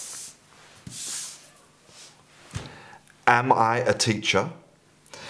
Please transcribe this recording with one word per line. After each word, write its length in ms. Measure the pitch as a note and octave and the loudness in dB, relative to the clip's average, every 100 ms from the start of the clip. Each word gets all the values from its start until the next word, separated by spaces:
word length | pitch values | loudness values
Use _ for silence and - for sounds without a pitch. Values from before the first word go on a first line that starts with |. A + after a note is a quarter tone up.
| - - - - _ - - - - - - - - - - - - _ - - - - _ - - - - - - - - _ - | -10 -12 -14 -18 _ -20 -20 -20 -16 -10 -8 -8 -10 -14 -20 -20 -20 _ -20 -20 -20 -20 _ -20 -16 -14 -12 -16 -20 -20 -20 _ 4
"Am 240 | A#2+ C3 | 4 6
I 240 | A#2 A2+ A#2 | 4 4 2
a 160 | B2 | 0
teacher?" 560 | G#2 A#2 G#2 - F#2+ C#3+ - - _ _ _ _ - - | 2 0 0 0 0 0 -6 -20 _ _ _ _ -18 -16